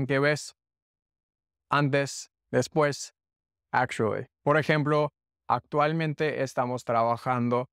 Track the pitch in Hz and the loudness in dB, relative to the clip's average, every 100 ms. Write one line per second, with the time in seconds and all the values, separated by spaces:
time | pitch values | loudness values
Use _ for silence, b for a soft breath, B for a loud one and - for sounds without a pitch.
0 | 131 139 143 147 - - _ _ _ _ | -2 2 2 0 -4 -18 _ _ _ _
1 | _ _ _ _ _ _ _ 143 143 139 | _ _ _ _ _ _ _ 0 2 0
2 | 139 - - _ _ 120 127 160 147 139 | -2 -6 -16 _ _ -2 0 0 0 -2
3 | - _ _ _ _ _ _ 123 127 - | -10 _ _ _ _ _ _ -2 0 0
4 | 110 101 123 _ - 151 143 156 147 151 | -2 -2 -8 _ 2 2 4 2 2 0
5 | 147 - _ _ - 120 - 147 151 165 | 0 -6 _ _ -2 -2 -2 0 0 0
6 | 156 143 151 123 135 - 123 127 - 117 | -2 -2 -2 -2 -4 -2 -4 -4 -2 0
7 | 117 117 131 123 120 120 123 | 2 0 -2 -2 0 -2 -4